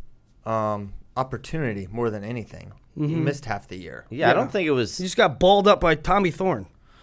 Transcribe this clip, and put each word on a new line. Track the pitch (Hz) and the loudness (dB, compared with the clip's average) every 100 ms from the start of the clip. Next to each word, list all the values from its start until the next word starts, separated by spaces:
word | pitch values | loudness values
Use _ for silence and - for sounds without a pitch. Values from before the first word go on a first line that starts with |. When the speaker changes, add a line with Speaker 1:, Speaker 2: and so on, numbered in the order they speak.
| - - _ _ | -18 -20 _ _
Speaker 1:
um, | 113 110 107 104 98 - - 127 | -6 -2 -2 -4 -8 -14 -10 -6
opportunity | 131 131 - 160 131 101 90 | -6 -8 -8 -6 -4 -4 -8
more | 113 120 | -4 -4
than | 107 | -4
anything. | 104 123 101 - - - _ - | -6 -10 -10 -16 -20 -20 _ -6
He | |
Speaker 2:
Mm-hmm. | 147 165 | -2 0
Speaker 1:
missed | 156 139 | -2 -2
half | 117 101 - | -6 -8 -8
the | 92 | -12
year. | 82 62 - | -12 -14 -12
Speaker 3:
Yeah, | 120 135 | 0 2
I | |
Speaker 2:
Yeah. | |
Speaker 3:
don't | 151 247 | 2 2
think | 208 160 | 0 2
it | |
was | 131 110 - | 2 0 -2
Speaker 2:
He | |
just | 185 - | -2 2
got | 190 123 | 2 6
balled | 180 202 196 | 6 8 6
up | 196 | 4
by | 175 | 2
Tommy | 151 185 196 180 | 2 2 2 2
Thorne. | - 190 123 92 _ _ _ | 0 0 -2 -4 _ _ _